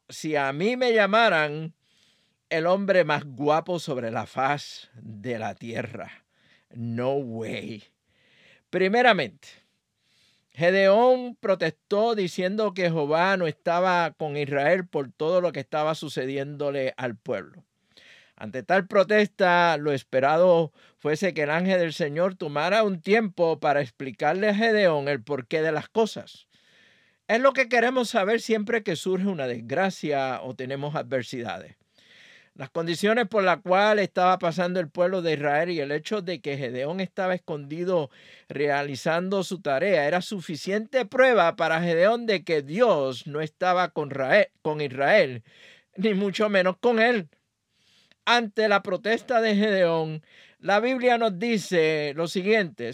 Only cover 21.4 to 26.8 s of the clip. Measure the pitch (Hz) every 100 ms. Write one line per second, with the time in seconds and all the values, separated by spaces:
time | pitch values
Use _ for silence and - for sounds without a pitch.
21.4 | 147 160 185 185 165 143 151 151 190 185
22.4 | 156 147 165 214 208 180 190 226 214 -
23.4 | 165 151 151 143 127 - 135 104 151 185
24.4 | 208 202 226 214 185 151 139 143 110 139
25.4 | 123 160 160 151 - 220 220 - 92 -
26.4 | _ _ _ _